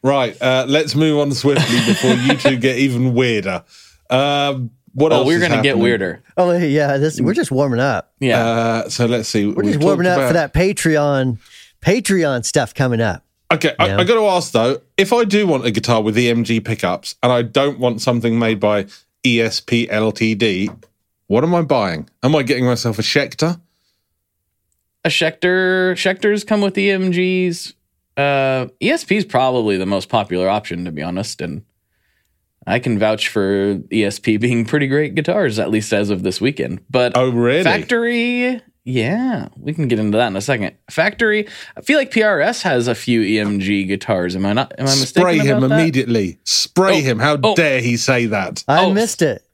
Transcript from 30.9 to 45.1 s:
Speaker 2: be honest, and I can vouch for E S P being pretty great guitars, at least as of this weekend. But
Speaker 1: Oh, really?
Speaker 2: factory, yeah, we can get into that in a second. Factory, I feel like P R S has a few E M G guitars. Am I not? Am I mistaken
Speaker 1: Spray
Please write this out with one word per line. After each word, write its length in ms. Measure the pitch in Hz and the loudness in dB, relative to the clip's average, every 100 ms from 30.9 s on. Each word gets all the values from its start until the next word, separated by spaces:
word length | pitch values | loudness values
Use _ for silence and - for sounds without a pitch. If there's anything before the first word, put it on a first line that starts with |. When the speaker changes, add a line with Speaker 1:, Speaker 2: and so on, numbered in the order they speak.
Speaker 2:
be 120 | 76 | -8
honest, 380 | 80 90 101 - | -6 -6 -8 -8
and 220 | 85 76 - _ _ _ _ _ _ _ _ _ - | -10 -10 -14 _ _ _ _ _ _ _ _ _ -4
I 140 | 117 | -2
can 180 | 127 107 | 0 0
vouch 300 | 107 110 - | 0 0 -2
for 500 | 110 98 101 101 98 - | -2 0 0 0 -2 -4
E 120 | 110 | -2
S 140 | 101 - | -2 -2
P 200 | - 107 | -2 0
being 260 | 120 117 | 0 0
pretty 240 | 110 147 135 | 0 -2 0
great 260 | 143 151 | 0 0
guitars, 460 | 151 151 208 160 107 | -2 -2 0 0 -2
at 100 | 95 | -2
least 220 | 110 107 | -2 0
as 180 | 104 101 | -2 0
of 140 | 98 | -2
this 160 | 92 90 | -2 -2
weekend. 400 | 123 143 62 90 _ | -4 -2 -6 -8 _
But 260 | 131 156 - | 0 2 2
Speaker 1:
Oh, 140 | 127 | 2
really? 320 | 120 120 147 | 2 2 2
Speaker 2:
factory, 1000 | 185 170 - 233 233 240 233 247 247 247 _ _ | 2 0 0 -2 0 0 -2 -2 -2 -4 _ _
yeah, 640 | - 127 113 208 254 208 - - | -6 -2 -2 -2 -2 -4 -6 -10
we 180 | 139 | -8
can 140 | 156 139 | -4 0
get 100 | 113 | 0
into 180 | 107 107 | 0 0
that 120 | 120 | 0
in 80 | 98 | -2
a 40 | |
second. 360 | 104 127 95 _ - | -4 -4 -4 _ -10
Factory, 580 | - 180 208 226 214 208 - - - | -2 -2 0 0 0 -4 -12 -18 -12
I 40 | |
feel 160 | - 294 | 0 0
like 120 | 269 | 2
P 100 | 226 | 0
R 180 | 214 175 | 2 2
S 220 | 170 240 | 0 -2
has 260 | 180 127 120 | -2 0 0
a 60 | |
few 260 | 117 - 117 | -4 -2 0
E 160 | 101 107 | 2 0
M 220 | 104 101 | 0 -2
G 240 | 95 101 | -2 -2
guitars. 500 | 95 98 - 95 90 | -2 -4 -2 -2 -2
Am 120 | 92 98 | -2 -2
I 60 | |
not? 180 | 104 - - | -2 -4 -4
Am 80 | 135 | -2
I 40 | |
mistaken 160 | 135 | 0
Speaker 1:
Spray 320 | 131 | 0